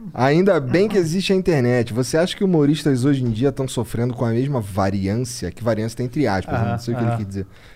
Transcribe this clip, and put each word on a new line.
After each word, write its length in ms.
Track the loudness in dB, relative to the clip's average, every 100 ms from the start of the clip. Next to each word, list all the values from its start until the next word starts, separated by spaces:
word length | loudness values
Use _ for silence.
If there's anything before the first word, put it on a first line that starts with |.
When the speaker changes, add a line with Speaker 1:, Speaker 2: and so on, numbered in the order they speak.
| -10
Speaker 1:
"Ainda 460 | 0 4 4 6 4
bem 280 | 2 2 2
que 80 | 2
existe 360 | 0 0 0
a 20 | 0
internet. 580 | 2 2 4 2 0
Você 240 | -2 0 0
acha 180 | 0 0
que 80 |
humoristas 600 | 2 4 4 2 0 2 2
hoje 180 | 2
em 60 | 0
dia 220 | 0 0
tão 160 | 0 -4
sofrendo 460 | -4 -4 -2 -4 -2
com 100 | -2
a 40 |
mesma 280 | 0 0 -2
variância?" 920 | -4 -2 0 0 0 -2 -4 -6 -10
Que 120 | -4
variância 340 | -2 -2 -2 -4
tá 60 |
entre 220 | -4 -2 0
aspas, 300 | 0 -2 -2
Speaker 2:
Aham, 100 | -2
Speaker 1:
né? 60 |
Não 80 | -4
sei 140 | -4
o 40 | -2
que 60 |
ele 60 | -2
Speaker 2:
aham. 60 | -2
Speaker 1:
quer 60 | -4
dizer. 200 | -8 -10 -12 -20